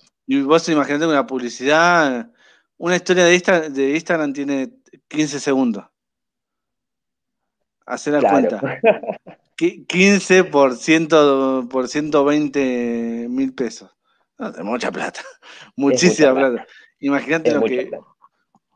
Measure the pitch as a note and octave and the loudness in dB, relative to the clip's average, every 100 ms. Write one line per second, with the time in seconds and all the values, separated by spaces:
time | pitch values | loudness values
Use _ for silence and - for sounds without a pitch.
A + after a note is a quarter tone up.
0 | _ _ - C#3 C#3 D#3+ F3 D3+ C3+ D3 | _ _ -2 0 2 2 2 0 0 -2
1 | E3 C#3+ A#2+ C3 A#2+ A#2 C3 D#3 E3+ F3 | 0 0 -2 -4 -8 -4 0 4 4 4
2 | C#3+ A#2+ A#2 _ _ _ _ - E3+ F3+ | 2 -2 -8 _ _ _ _ -8 -4 -2
3 | F3+ F3+ E3+ F3+ F#3 F3 D#3 C3+ C3+ D#3+ | 0 2 4 4 2 0 0 -2 -2 -2
4 | D#3+ E3 D3 C#3 C#3+ C3+ B2 _ _ - | -2 -2 -2 -6 -4 -4 -6 _ _ -20
5 | _ D3+ D3+ C#3 C#3+ C3+ B2 G2+ - _ | _ -4 -4 -4 -2 0 0 -2 -10 _
6 | _ _ _ _ _ _ _ _ _ _ | _ _ _ _ _ _ _ _ _ _
7 | _ _ _ _ _ _ _ _ - A#2+ | _ _ _ _ _ _ _ _ -12 -8
8 | D3 D3 G#2+ G2 G#2+ G#2+ C3 - A3+ - | -2 0 2 2 0 -2 -6 0 0 0
9 | A3+ - - - _ - E3+ F#3 - F3+ | -4 -12 -16 -20 _ -4 -4 -4 -4 2
10 | G3 G3 - F#3 F3 C#3+ C3 A#2 - D#3+ | 4 4 4 4 4 2 2 0 0 2
11 | D#3 D#3+ D3 C3+ C3+ C3 A#2+ C3 B2 D3+ | 4 4 4 4 0 -2 -4 -4 -4 -4
12 | D3+ D3 C#3+ D3+ D3 C#3 C3 B2 A#2+ A#2 | 0 0 2 2 0 -2 -2 -2 -4 -4
13 | A#2 A#2 A#2+ B2+ C3+ C3+ A#2 - F#2+ _ | -6 -8 -6 -4 -4 -4 -6 -8 -20 _
14 | _ _ _ - A3 - - B2+ - - | _ _ _ -12 -12 -10 -8 -6 -6 -8
15 | - - - - - - - - C#3 B2+ | -10 -12 -18 -20 -20 -20 -16 -2 0 2
16 | F3+ - C#3+ C3 C3+ A#2 - - _ - | 2 4 2 4 0 -2 -10 -20 _ -8
17 | C#3 C#3 B2 E3 D#3+ D3 A2+ B2+ - - | -4 -2 -2 -2 0 0 0 -2 -6 -12
18 | - _ _ _ _ _ _ | -18 _ _ _ _ _ _